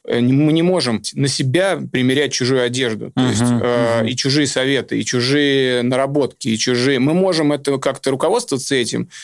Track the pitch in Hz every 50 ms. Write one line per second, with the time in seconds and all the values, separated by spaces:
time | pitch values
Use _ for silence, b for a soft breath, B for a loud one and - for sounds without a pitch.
0 | - - - 120 120 123 131 139 151 151 156 165 165 180 185 175 143 120 113 101
1 | - - - 139 139 135 - - 147 131 127 170 190 196 175 143 139 - - 127
2 | 127 127 131 143 143 131 - - 127 120 135 127 123 123 123 127 135 117 110 104
3 | 107 101 - 131 127 123 110 104 120 123 120 117 123 123 120 120 117 117 117 117
4 | 117 117 127 123 - 139 131 151 147 127 - 135 131 135 139 127 - - 117 113
5 | 110 - - 123 120 127 143 147 147 143 139 135 131 127 123 123 120 123 131 127
6 | 135 139 139 147 135 - - - - 120 113 110 - 127 123 120 123 139 139 123
7 | 131 147 160 180 190 190 175 160 156 147 147 139 139 143 139 139 - 139 127 -
8 | - - 135 127 - 165 202 247 233 - 143 127 - - 143 127 117 107 - 123
9 | 120 - B B